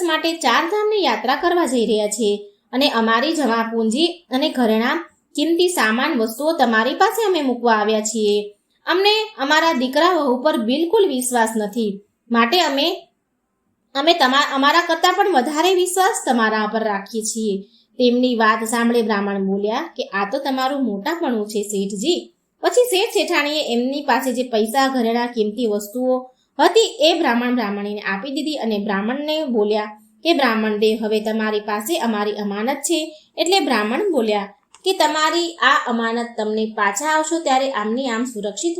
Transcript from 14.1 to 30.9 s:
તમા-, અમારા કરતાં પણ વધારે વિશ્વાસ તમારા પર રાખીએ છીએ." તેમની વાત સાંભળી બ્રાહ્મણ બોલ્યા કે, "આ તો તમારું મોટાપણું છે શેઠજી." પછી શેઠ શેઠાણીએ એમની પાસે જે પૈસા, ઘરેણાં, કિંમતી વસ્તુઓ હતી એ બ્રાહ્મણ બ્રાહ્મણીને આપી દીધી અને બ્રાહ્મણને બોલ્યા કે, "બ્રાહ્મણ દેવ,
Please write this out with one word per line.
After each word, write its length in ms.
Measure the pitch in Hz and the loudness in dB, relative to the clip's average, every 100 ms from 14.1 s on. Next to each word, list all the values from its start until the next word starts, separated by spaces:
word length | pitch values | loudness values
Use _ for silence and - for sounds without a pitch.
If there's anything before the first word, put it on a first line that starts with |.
તમા-, 400 | 339 254 269 277 | 4 4 4 2
અમારા 260 | 269 285 330 | 2 2 2
કરતાં 340 | 349 339 359 | 2 0 2
પણ 180 | 370 403 | 2 2
વધારે 420 | 285 247 302 359 | 2 2 0 2
વિશ્વાસ 480 | 359 359 381 381 - 302 | 2 2 2 0 0 0
તમારા 440 | 233 220 214 208 | 0 2 0 -2
પર 120 | 220 | -2
રાખીએ 380 | 214 196 196 226 | -2 -4 -6 -6
છીએ." 400 | 214 226 214 190 - _ _ - | -6 -4 -4 -4 -8 _ _ 0
તેમની 380 | 247 247 254 226 | 2 4 2 2
વાત 280 | 220 220 | 2 0
સાંભળી 380 | 220 233 233 240 | -2 0 2 2
બ્રાહ્મણ 440 | 220 202 202 196 196 | 0 -2 -2 -2 -2
બોલ્યા 480 | 196 208 247 339 - | -2 -2 -4 -6 -8
કે, 60 | |
"આ 280 | - - - | -8 -4 -4
તો 80 | 277 | -4
તમારું 460 | 285 262 262 277 | -4 -2 -2 -2
મોટાપણું 640 | 233 196 285 339 302 220 208 | -2 -4 -4 -4 -2 -2 -4
છે 160 | 208 | -4
શેઠજી." 720 | 202 196 196 202 277 - - _ _ _ | -4 -4 -4 -2 -2 -2 -6 _ _ _
પછી 240 | 349 480 | 0 2
શેઠ 240 | 494 370 453 | 2 0 0
શેઠાણીએ 640 | 403 311 311 294 302 - | 0 0 0 0 -2 0
એમની 300 | 240 247 294 | 0 0 -2
પાસે 300 | 285 240 262 | 0 0 0
જે 100 | 240 | -2
પૈસા, 460 | 254 220 220 269 269 | -2 0 0 2 2
ઘરેણાં, 380 | 262 226 240 240 | 2 0 0 -2
કિંમતી 400 | 240 214 208 226 | -2 -2 -2 -2
વસ્તુઓ 520 | 208 214 247 254 254 254 _ _ - | -2 -4 -4 0 -2 -4 _ _ 2
હતી 380 | 330 440 403 - | 4 4 0 2
એ 140 | 311 339 | 2 2
બ્રાહ્મણ 360 | 294 240 247 | 0 0 0
બ્રાહ્મણીને 460 | 247 202 202 202 208 | -2 -2 -4 -6 -6
આપી 300 | - 196 285 | -6 -6 -4
દીધી 260 | 285 302 294 | -6 -4 -4
અને 220 | 220 208 | -2 -2
બ્રાહ્મણને 640 | 208 196 214 277 302 311 | -2 -2 -2 -4 -2 -2
બોલ્યા 560 | 294 226 208 214 214 - _ _ | -2 0 0 0 -4 -10 _ _
કે, 100 | 320 | 0
"બ્રાહ્મણ 460 | 277 247 220 220 208 | 2 2 0 0 2
દેવ, 260 | 220 | 2